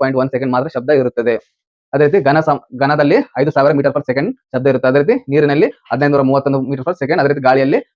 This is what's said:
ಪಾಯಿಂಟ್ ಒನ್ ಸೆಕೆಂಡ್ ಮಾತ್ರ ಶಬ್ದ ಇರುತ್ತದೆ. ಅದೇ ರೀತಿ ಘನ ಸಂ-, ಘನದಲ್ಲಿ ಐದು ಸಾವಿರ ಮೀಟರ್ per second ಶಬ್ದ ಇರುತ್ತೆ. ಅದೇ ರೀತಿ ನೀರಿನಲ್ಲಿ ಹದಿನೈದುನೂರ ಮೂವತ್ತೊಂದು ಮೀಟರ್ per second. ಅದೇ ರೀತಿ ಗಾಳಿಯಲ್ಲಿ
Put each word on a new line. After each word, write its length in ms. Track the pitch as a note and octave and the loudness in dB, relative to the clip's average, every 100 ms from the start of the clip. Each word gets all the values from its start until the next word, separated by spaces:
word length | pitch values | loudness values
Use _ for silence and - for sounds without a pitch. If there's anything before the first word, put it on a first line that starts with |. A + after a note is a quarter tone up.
ಪಾಯಿಂಟ್ 160 | C3+ C3 | 0 0
ಒನ್ 80 | C3+ B2 | -2 -2
ಸೆಕೆಂಡ್ 180 | C3+ B2+ | -2 -2
ಮಾತ್ರ 160 | D#3 B2 | -4 -4
ಶಬ್ದ 240 | B2+ D3 | 0 0
ಇರುತ್ತದೆ. 320 | B2 - A#2 A2+ - _ _ _ _ C#3+ | 0 -2 -2 -2 -6 _ _ _ _ 0
ಅದೇ 100 | D3 | 2
ರೀತಿ 120 | F#3+ C#3 | 2 2
ಘನ 100 | D#3 D#3 | 0 0
ಸಂ-, 160 | C#3 - B2+ | -2 -4 -4
ಘನದಲ್ಲಿ 360 | C#3 D3+ C#3+ A#3 C#4 B2+ | -2 0 2 2 0 -4
ಐದು 120 | D3 C#3+ | -2 0
ಸಾವಿರ 160 | C#3+ C#3+ | 2 2
ಮೀಟರ್ 140 | C#3 D3 | 0 -2
per 60 | - | -4
second 200 | C3 F#3+ C4 _ | -4 -4 -6 _
ಶಬ್ದ 120 | B2+ C3+ | -2 0
ಇರುತ್ತೆ. 160 | C3 C3 | 0 2
ಅದೇ 80 | C#3 | 2
ರೀತಿ 140 | D3+ B3+ - | 2 -2 -2
ನೀರಿನಲ್ಲಿ 360 | D3 C#3+ D3 A3+ - - | 0 2 2 0 -2 -8
ಹದಿನೈದುನೂರ 340 | B2+ C#3+ C#3+ C3+ | -2 2 2 2
ಮೂವತ್ತೊಂದು 300 | C3+ C#3 C3+ C3 | 0 0 -2 -4
ಮೀಟರ್ 160 | C3+ D3 | -6 -6
per 80 | F3+ | -6
second. 160 | C#3 F3+ | -2 0
ಅದೇ 80 | D3 | 0
ರೀತಿ 120 | C#3+ B2+ | 0 2
ಗಾಳಿಯಲ್ಲಿ 320 | C3+ C3+ - - | 2 2 0 -4